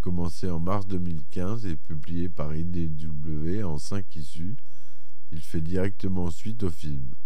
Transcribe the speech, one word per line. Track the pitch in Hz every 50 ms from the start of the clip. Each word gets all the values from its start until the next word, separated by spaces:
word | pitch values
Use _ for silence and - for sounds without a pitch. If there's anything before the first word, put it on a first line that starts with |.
commencée | - 92 87 87 85 85 - - - 92
en | 87 80
mars | 82 90 98 104 98
deux | 98 98 90
mille | 90 87 82 78 73 -
quinze | - 92 87 92 110 120 113
et | 90 80
publiée | 73 - - 82 73 73 - 85 85 87 90
par | 87 - 71 76 78
I | 78 82
D | 85 85 87 82
W | 80 76 76 78 78 78 73 73 78 78 76 78 82 92 107 113
en | 87 76
cinq | 76 - - 98 98 98 - -
issues. | 85 76 - - 80 85 95 127 - - - - - - - - - - - - - - -
Il | - 76
fait | - - - 85
directement | 78 80 90 92 92 104 101 - - 95 95 92 87 85
suite | 82 - - 107 113 - 104
au | 90
film. | 78 - - 76 71 69 65 65 65 - -